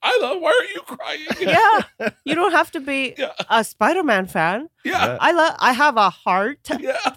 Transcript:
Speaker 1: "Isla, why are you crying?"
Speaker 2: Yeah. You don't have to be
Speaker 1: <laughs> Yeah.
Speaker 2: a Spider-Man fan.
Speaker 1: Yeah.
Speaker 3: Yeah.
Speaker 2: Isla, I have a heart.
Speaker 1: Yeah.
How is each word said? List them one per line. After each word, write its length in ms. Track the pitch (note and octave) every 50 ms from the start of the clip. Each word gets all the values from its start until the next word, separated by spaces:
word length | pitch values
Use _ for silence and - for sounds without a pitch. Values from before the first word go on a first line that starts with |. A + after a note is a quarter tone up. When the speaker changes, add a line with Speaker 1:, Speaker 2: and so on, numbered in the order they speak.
| -
Speaker 1:
"Isla, 340 | C4 B4+ A#4 - B3 G4 F4+
why 100 | D#4+ -
are 220 | B4 B4 G4 F#4+ G4+
you 80 | E4+ -
crying?" 440 | - B3+ - - - D4 D4+ D#4 E4 - - F4+ F#3+ - F#4+ A4+ G#4 A4 G4+ - - _ -
Speaker 2:
Yeah. 100 | A3 - - _ -
You 100 | C#4 D#4
don't 200 | E4+ F4+ F#4+ E4+
have 180 | D4+ E4 -
to 80 | - D#4+
be 340 | C4+ C#4+ C#4 C4+ C4+ A#3 -
Speaker 1:
<laughs> 40 | C#4+
Yeah. 140 | C4 - - - F3+ -
Speaker 2:
a 140 | A3 A3+ G#3+
Spider-Man 600 | - - - G#3+ C4 E4+ F#4+ E4 C4+ G#3+ F#3+ F#3+
fan. 420 | F#3 - F3+ D#3+ E3+ G3 A#3+ D#4 - _ _ -
Speaker 1:
Yeah. 320 | - F#4 F4 - A#2+ B2 -
Speaker 3:
Yeah. 80 | C3 D4+
Speaker 2:
Isla, 260 | F4 E4 D#4+ E4 - -
I 140 | - B3 B3+
have 240 | A#3+ D4 D4+ A#3
a 120 | A3+ G3+ F3+
heart. 600 | - - - G#3 F3+ F#3+ G3+ B3+ C#4+ - - - D4 -
Speaker 1:
Yeah. 160 | - C4 C4 - G#4 - -